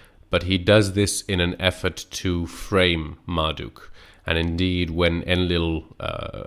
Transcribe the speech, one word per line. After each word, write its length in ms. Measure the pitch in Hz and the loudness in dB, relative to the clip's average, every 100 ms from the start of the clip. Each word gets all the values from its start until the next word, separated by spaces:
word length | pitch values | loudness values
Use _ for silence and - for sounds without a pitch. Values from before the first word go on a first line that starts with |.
| - _ _ | -20 _ _
but 140 | 90 | -2
he 140 | 87 95 | 2 0
does 340 | 87 107 98 | 6 6 6
this 300 | 98 101 - | 2 0 0
in 180 | - 92 | -2 0
an 160 | 87 - | 0 0
effort 480 | 92 - 92 - - | -2 0 -4 -4 -10
to 340 | - 92 87 82 | -6 -2 -2 -4
frame 720 | - - 98 90 82 78 82 - | -8 0 2 4 2 -4 -10 -6
Marduk. 640 | 82 80 73 - - - - - - | -2 -2 -4 -10 -14 -20 -20 -20 -14
And 140 | - 82 | -2 0
indeed, 520 | 85 85 92 90 82 | 0 0 0 0 -2
when 340 | 82 85 85 | 2 2 0
Enlil, 600 | - 90 90 87 82 80 - - | 0 0 2 2 0 -2 -6 -10
uh, 460 | - - - - | -8 -8 -8 -10